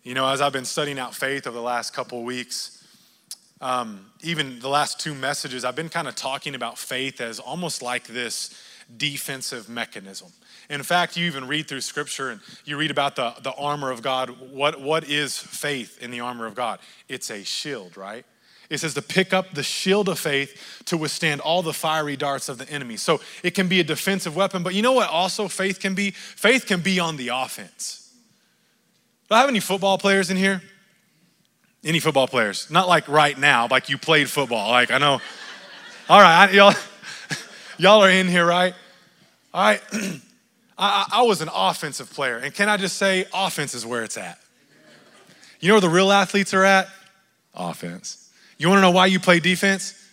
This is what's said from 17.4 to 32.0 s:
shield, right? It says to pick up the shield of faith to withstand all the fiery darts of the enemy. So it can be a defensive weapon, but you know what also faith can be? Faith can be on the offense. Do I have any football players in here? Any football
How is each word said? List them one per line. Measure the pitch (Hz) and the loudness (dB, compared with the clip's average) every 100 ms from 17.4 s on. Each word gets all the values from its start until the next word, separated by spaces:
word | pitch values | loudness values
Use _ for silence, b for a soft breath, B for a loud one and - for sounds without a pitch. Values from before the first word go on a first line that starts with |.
shield, | 92 - 151 127 90 90 | -8 -8 -8 -10 -12 -16
right? | 95 113 _ _ b b b | -14 -16 _ _ b b b
It | 151 | -6
says | 160 139 | -4 -6
to | |
pick | - 185 185 | -2 -2 0
up | 190 185 | -2 -2
the | 208 | -8
shield | - - 190 202 196 | -8 -4 0 0 0
of | 175 | -2
faith | 160 139 139 - - - - | -2 -2 -4 -10 -20 -16 -6
to | 165 | -4
withstand | 151 - 165 143 | -4 -2 -2 -2
all | 147 175 | 0 0
the | 165 | -2
fiery | 139 160 156 147 139 | -4 -2 -2 -2 -4
darts | 143 139 - | -4 -4 -8
of | 120 | -12
the | 131 | -10
enemy. | 147 123 110 | -10 -10 -8
So | - 151 B B | 0 -2 B B
it | 180 | -4
can | 180 185 | -2 2
be | 185 | 2
a | |
defensive | 160 147 - 190 175 156 | 0 -2 -2 -2 -4 -2
weapon, | 196 185 | -2 0
but | 175 | -4
you | 190 | 0
know | 233 | 2
what | 262 180 | 2 2
also | 160 185 - 196 | 0 0 -2 -6
faith | - 190 190 | -2 -4 -2
can | 196 190 | -4 -2
be? | 202 | -4
Faith | - - - 202 254 - | -4 -18 0 2 2 2
can | 185 | -2
be | 170 185 | 0 0
on | 170 151 | 0 -4
the | 120 | -6
offense. | 123 127 - 92 _ - - - _ _ _ _ _ _ _ _ _ _ _ _ | -4 -6 -8 -16 _ -14 -12 -20 _ _ _ _ _ _ _ _ _ _ _ _
Do | 220 | 4
I | |
have | 277 | 6
any | 226 | 2
football | - 190 196 190 | 0 0 2 2
players | 196 196 175 | 4 2 2
in | 185 | 0
here? | 190 190 - _ _ _ _ _ _ _ _ _ _ _ | 0 0 -6 _ _ _ _ _ _ _ _ _ _ _
Any | 151 | -2
football | 160 | 0